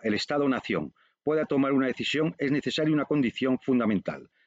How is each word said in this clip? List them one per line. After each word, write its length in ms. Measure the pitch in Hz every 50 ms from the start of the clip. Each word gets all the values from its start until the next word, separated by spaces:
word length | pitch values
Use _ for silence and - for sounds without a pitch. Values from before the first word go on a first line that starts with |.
| -
el 100 | 110 104
Estado-nación, 800 | 104 - - 147 143 143 135 127 110 - - 101 80 76 67 _ _ _ _ _ _ -
pueda 220 | 147 156 156 151
tomar 280 | - 147 135 139 135 139
una 140 | 135 135
decisión, 480 | 127 120 - 120 - - 147 156 165 -
es 140 | - 143 131
necesaria 420 | 147 135 - 131 - 160 156 156 156
una 120 | 147 135
condición 520 | - 147 147 127 107 - - 131 131 127 -
fundamental, 720 | - - 131 123 117 107 107 87 - - 73 69 - - _ _ _